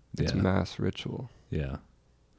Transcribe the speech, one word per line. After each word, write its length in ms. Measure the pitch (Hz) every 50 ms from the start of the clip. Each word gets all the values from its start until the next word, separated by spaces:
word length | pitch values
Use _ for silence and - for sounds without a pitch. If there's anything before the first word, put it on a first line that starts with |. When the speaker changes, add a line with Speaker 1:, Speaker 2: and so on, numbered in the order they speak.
| _ _ - -
Speaker 1:
It's 140 | 78 82 -
Speaker 2:
Yeah. 80 | 98
Speaker 1:
mass 380 | 98 95 95 95 92 - - -
ritual. 520 | 101 98 - - - - - - 131 120 - - - -
Speaker 2:
Yeah. 280 | - 80 71 67 69 - - - - _ _ _ _ _ _ _ _